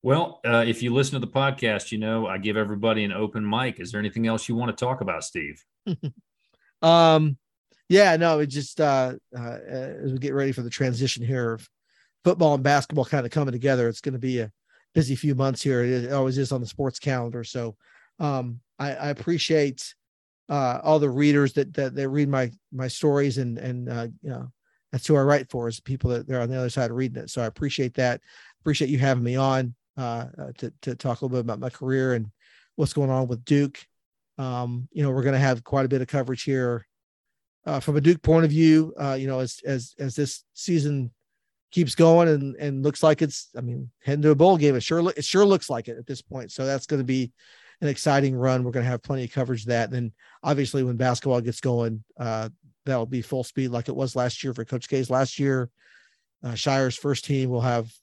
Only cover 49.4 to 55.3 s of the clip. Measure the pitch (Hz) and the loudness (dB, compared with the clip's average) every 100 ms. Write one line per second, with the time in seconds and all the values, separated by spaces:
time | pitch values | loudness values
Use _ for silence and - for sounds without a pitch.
49.4 | 123 120 110 117 110 123 120 _ _ _ | -2 -4 -2 -2 0 -2 -6 _ _ _
50.4 | - 143 131 139 127 117 127 120 139 123 | -2 0 0 -2 -2 0 0 0 0 0
51.4 | 120 - 135 120 117 110 - - 120 110 | 0 -4 -2 0 -2 -4 -12 -10 -6 -6
52.4 | 110 - 135 _ - 127 113 131 113 135 | -6 -12 _ _ -4 -2 -2 -4 -4 -6
53.4 | 123 - 131 120 117 135 135 127 123 - | -4 -4 -2 -2 -4 -4 -4 -2 -2 -2
54.4 | 135 120 113 127 - 135 123 127 135 | -8 -6 -6 -8 -2 -2 0 0 0